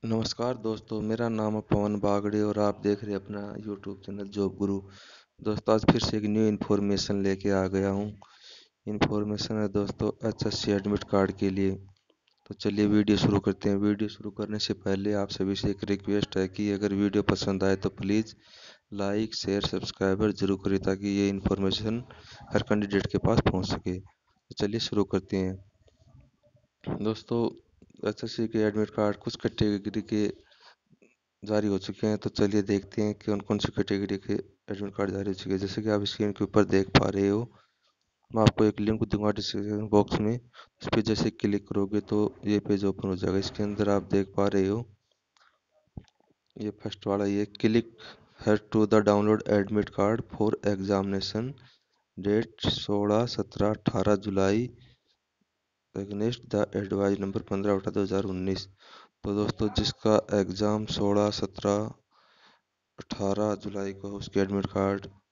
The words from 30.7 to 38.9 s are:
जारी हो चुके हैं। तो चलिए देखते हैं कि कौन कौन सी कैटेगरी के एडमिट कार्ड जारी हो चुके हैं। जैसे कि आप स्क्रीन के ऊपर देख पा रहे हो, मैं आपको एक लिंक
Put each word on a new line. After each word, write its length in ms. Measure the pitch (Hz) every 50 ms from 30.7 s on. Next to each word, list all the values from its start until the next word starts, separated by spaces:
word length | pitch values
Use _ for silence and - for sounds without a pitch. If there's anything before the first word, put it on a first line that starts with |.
| - _ _ _ - _ - _ _ _ _ _ _ _ -
जारी 240 | 104 107 107 104 104
हो 100 | 98 95
चुके 280 | 95 - 101 - - 107
हैं। 100 | 107 104
तो 120 | - 113
चलिए 300 | - - 107 101 101 107 98
देखते 380 | 98 104 101 95 - - -
हैं 120 | 107 107 104
कि 120 | - -
कौन 140 | - 104 101
कौन 180 | 98 - 107 104
सी 120 | - -
कैटेगरी 460 | - - 101 - 104 98 101 98 101 95
के 140 | - - 101
एडमिट 600 | 101 - - _ _ _ - 104 98 104 98 98
कार्ड 160 | - 101 98
जारी 160 | 92 98 98 101
हो 60 | 95
चुके 180 | 95 - 92
हैं। 80 | 98 95
जैसे 220 | 101 98 - -
कि 80 | 107 110
आप 140 | 107 104 101
स्क्रीन 260 | 98 - - 110 104
के 120 | 101 - 104
ऊपर 200 | 98 - 107 101
देख 240 | 95 - 98 98 95
पा 180 | - - - -
रहे 180 | 98 98 98 98
हो, 140 | 101 107 117 123 - _ _ _ _ _ _ _ _ _ _ _ _ _ _ _
मैं 100 | - 113 110
आपको 220 | 104 - - 110
एक 140 | 107 101 -
लिंक 240 | 104 104